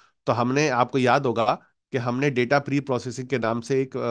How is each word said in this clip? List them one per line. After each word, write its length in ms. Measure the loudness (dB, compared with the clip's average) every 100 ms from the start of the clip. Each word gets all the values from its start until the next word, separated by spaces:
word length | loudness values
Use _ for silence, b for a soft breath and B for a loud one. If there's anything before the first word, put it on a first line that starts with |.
| b _ -2
तो 80 |
हमने, 360 | 0 2 2 2
आपको 280 | 2 0 2
याद 280 | 4 4 2
होगा 300 | 0 0 0 b _ _
कि 60 | -6
हमने 320 | -4 -2 0
डेटा 300 | 0 2 2
प्री 200 | 2 -2
प्रोसेसिंग 480 | 0 -4 -4 -10 -4
के 120 | -2
नाम 220 | -2 -2
से 200 | -2 -2
एक, 160 | -2 -4
अ, 20 | -4